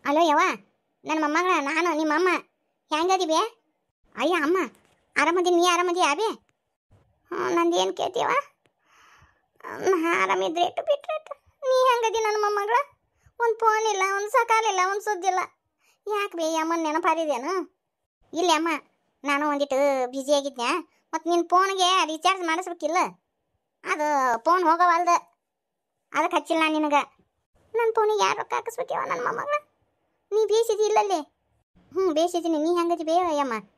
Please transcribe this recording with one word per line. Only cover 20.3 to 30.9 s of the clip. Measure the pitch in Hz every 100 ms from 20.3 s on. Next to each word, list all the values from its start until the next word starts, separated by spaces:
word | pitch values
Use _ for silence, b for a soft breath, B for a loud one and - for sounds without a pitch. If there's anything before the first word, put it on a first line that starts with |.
| 285
ಆಗಿದ್ನ್ಯಾ. | 277 254 240 339 - _ _
ಮತ್ | 320 320
ನಿನ್ | 349 339
ಫೋನ್ಗೆ | 359 392 392 359 370 311
ರೀಚಾರ್ಜ್ | 311 359 381 339
ಮಾಡಿಸ್ಬೇಕಿಲ್ಲ? | 320 359 339 302 349 247 175 _ _ _ _ _ _ -
ಅದು | 302 302 294 262 226 320
ಫೋನ್ | 359 339
ಹೋಗವಲ್ದು, | 339 349 339 349 339 - _ _ _ _ _ _ _ _
ಅದಕ್ಕೆ | 277 330 349
ಹಚ್ಚಿಲ್ಲ | - 330
ನಾನ್ | 311 311
ನಿನಗ. | 302 285 - _ _ _ _ _ _
ನನ್ | 440 453 453
ಫೋನಿಗೆ | 427 427
ಯಾರ್ | 381 302
ರೊಕ್ಕ | - -
ಹಾಕಿಸ್ಬೇಕಿವ | - - 508 - -
ನನ್ನ | 494 480
ಮೊಮ್ಮಗಳ? | 466 571 587 _ _ _ _ _ _ _
ನೀ | 415 427
ಬೇಸಿದಿ | 427 466 415
ಇಲ್ಲಲ್ಲಿ? | 427